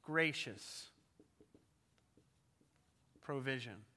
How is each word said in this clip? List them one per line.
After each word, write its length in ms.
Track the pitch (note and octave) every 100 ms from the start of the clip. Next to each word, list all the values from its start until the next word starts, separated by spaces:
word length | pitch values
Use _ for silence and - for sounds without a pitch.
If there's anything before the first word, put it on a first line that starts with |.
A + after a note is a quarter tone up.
gracious 840 | - D#3+ D#3+ C#3 - F#2+ - - - - - - - _ - - - _ _ _ _ - - _ _ _ - _ _ _ _ -
provision. 640 | - C#3 C3 C3 A#2 G2+ G#2